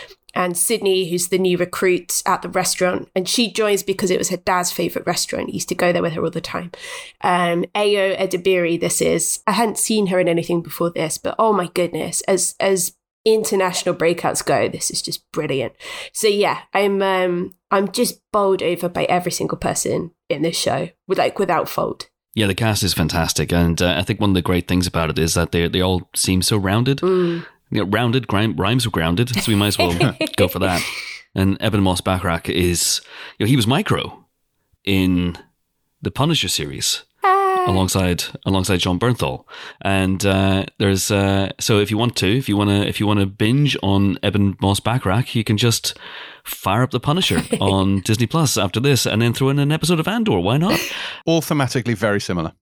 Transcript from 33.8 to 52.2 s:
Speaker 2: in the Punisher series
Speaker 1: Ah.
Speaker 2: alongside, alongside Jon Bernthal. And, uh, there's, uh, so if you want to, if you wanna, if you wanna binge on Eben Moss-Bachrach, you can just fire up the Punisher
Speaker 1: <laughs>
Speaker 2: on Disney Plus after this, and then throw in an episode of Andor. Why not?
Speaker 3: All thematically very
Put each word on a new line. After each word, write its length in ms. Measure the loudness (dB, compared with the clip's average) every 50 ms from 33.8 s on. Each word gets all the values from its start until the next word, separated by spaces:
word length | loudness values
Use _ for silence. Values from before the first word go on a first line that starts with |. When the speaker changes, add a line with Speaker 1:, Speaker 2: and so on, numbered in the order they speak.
| 2 0 0 -2 -2 -6 -10 -16 _ _ _ _ _ _ _ _ _ _ _ _ -2
Speaker 2:
in 540 | 0 2 4 4 4 4 2 2 0 -4 -6 -12 _ _ _ _ _ _ _ _ _ _ -8
the 100 | -8 -6
Punisher 360 | -2 0 0 2 2 0 0 -2
series 540 | -2 -4 -4 -6 -6 -6 -4 -4 -4 -4 -6 _ _ _ 0
Speaker 1:
Ah. 420 | 2 2 4 2 2 0 0 0 2
Speaker 2:
alongside, 560 | 2 2 2 2 0 0 2 0 0 -2 -4 -8 -10 -8 -2
alongside 320 | 0 0 0 2 2 0 0
Jon 180 | 2 0 0 0
Bernthal. 460 | 2 0 0 0 -2 -4 -4 -6 -12 -16 -20 -18 -18 -18 -14 -8
And, 440 | -4 0 0 2 2 2 0 0 0
uh, 400 | 2 2 4 4 2 2 0 -2 -4 -4 0
there's, 320 | 2 2 2 2 2 0
uh, 400 | 2 2 2 2 2 2 0 -2 -4 -6
so 200 | -2 2 2 2
if 120 | 2 2
you 60 | 0 0
want 180 | 0 0 0 0
to, 200 | 0 2 2 2
if 120 | 0 0
you 80 | 0 2
wanna, 240 | 2 4 2 2
if 180 | 2 0 -2 -2
you 60 | 0 2
wanna 180 | 2 2 2 0
binge 500 | 0 0 0 2 4 4 2 2 2 0 0
on 340 | 2 2 4 4 2 0 0 -2
Eben 340 | -2 0 2 2 0 0 0
Moss-Bachrach, 720 | 2 2 2 2 0 -2 -2 0 0 0 0 0 0 0 -2
you 80 | -4 0
can 140 | 0 0 2
just 400 | 2 2 0 0 -2 -6 -8 -8 -14 -18 -18 -16 -18 -18 -20 -18 -14
fire 380 | -14 -12 -6 -2 0 0 2
up 80 | 0 0
the 80 | -2 -2
Punisher 420 | -2 0 0 0 0 0 0 -2 -2 -2
Speaker 1:
<laughs> 100 | -4 -2
Speaker 2:
on 400 | 0 2 2 2 2 2 2 0
Disney 240 | 0 0 0 2 0
Plus 320 | 0 2 2 2 2 2 0
after 220 | 0 0 -2 0
this, 260 | 2 2 2 2 2
and 160 | 0 2 2
then 120 | 2 2 2
throw 160 | 2 0 2
in 100 | 2 2
an 120 | 2 0
episode 280 | 0 0 0 0 0 0
of 80 | 0 0
Andor. 320 | 0 0 0 2 2 2
Why 180 | 2 2 2 2
not? 220 | 2 2 0 0 -2 -6 -8 -10 -10 -10 -12 -6 0
Speaker 3:
All 160 | 2 2 2
thematically 540 | 2 0 0 0 0 0 0 -2 -2 -2 -2
very 240 | 0 2 0 0 0